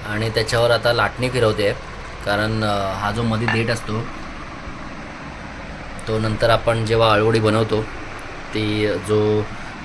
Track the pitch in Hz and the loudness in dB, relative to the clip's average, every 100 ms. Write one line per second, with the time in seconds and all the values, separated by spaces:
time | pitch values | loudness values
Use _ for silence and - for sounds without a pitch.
0 | 107 107 113 113 110 120 120 117 120 117 | -6 -2 0 0 0 2 4 4 4 2
1 | 104 - 127 123 113 101 101 - - - | 2 0 -2 2 2 4 0 0 -8 -12
2 | - - 98 104 107 110 107 101 98 95 | -14 -10 -2 0 0 0 0 0 0 -2
3 | 104 107 117 110 117 110 113 110 - 110 | -2 0 0 0 0 0 0 -2 -2 -4
4 | - - - - - - - - - - | -6 -8 -10 -12 -12 -12 -12 -12 -12 -12
5 | - - - - - - - - - - | -12 -12 -12 -12 -12 -12 -12 -12 -10 -10
6 | - 107 110 107 117 113 110 113 110 113 | -4 -2 0 2 4 4 4 2 2 4
7 | 113 104 110 113 107 110 110 107 110 - | 6 6 6 6 4 4 2 0 -2 -8
8 | - - - - - 107 107 107 107 95 | -10 -12 -12 -12 -6 -2 0 2 2 0
9 | 98 107 107 107 104 - - - | 2 2 4 2 0 -6 -10 -12